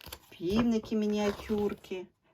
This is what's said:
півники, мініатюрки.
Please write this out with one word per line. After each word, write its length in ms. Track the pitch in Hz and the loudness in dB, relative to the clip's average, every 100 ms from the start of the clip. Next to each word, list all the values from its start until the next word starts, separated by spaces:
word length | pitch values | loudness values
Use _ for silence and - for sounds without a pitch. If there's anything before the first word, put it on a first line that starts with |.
| - - - | -18 -18 -18
півники, 680 | - 170 220 240 220 - 214 | -6 0 4 4 2 0 0
мініатюрки. 1080 | 208 208 208 202 - 208 202 202 - 185 185 _ _ | 2 2 0 -2 -2 0 0 -2 -10 -10 -10 _ _